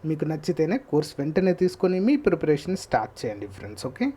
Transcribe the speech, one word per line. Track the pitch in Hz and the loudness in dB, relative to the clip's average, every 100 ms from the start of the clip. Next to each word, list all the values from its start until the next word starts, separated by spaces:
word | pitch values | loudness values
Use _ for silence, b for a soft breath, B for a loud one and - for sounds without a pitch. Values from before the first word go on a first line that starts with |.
మీకు | 156 156 | -4 -2
నచ్చితేనే | 151 156 151 165 156 233 | -2 -2 -2 0 2 0
కోర్స్ | - 151 151 - | 0 0 0 -4
వెంటనే | 139 156 185 | 0 2 2
తీసుకొని | 180 180 - 180 185 | 4 0 2 0 2
మీ | 202 285 | 4 4
ప్రిపరేషన్ | 247 170 151 147 - 190 | 4 2 2 2 0 -6
స్టార్ట్ | - 120 107 - 120 | 0 -2 -2 -6 -8
చేయండి | 104 101 | -6 -12
ఫ్రెండ్స్, | 98 101 107 - | -12 -14 -10 -10
ఓకే? | - 262 | -4 -4